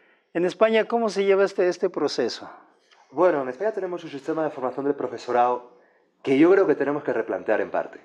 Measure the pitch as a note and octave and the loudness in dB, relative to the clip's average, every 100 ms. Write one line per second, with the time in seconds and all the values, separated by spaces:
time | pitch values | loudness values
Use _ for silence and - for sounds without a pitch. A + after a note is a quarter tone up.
0 | _ _ _ E3+ F3+ E3+ A3 A3 G#3+ A#3 | _ _ _ -4 -2 2 2 2 0 0
1 | A3 F#3+ G3 F#3+ F#3+ G3+ F3+ F3 F#3 E3+ | -2 0 2 4 2 2 0 0 -4 -2
2 | C#3+ - A2+ - - - _ _ _ _ | -2 0 -4 -4 -16 -20 _ _ _ _
3 | _ C3+ F3+ D3 C3 C#3 G#3+ G#3+ F3+ F3 | _ 2 2 2 -4 -4 -4 -4 -6 -8
4 | D#3+ C#3 - D#3+ D3+ C3 B2+ C#3 C#3 C#3 | -10 -10 -6 -4 -4 -4 -6 -4 -4 -2
5 | B2 A2+ - A#2+ B2 B2 - _ _ _ | -4 -8 -2 2 2 0 -8 _ _ _
6 | _ _ C#3 C3+ E3+ G3 E3 C#3 C#3 D3 | _ _ 0 4 6 6 4 2 0 -4
7 | C#3 A#2 G#2+ F#2 G2+ G2+ F2 F2 - - | -4 -4 -4 -4 -2 -2 -2 -4 -6 -12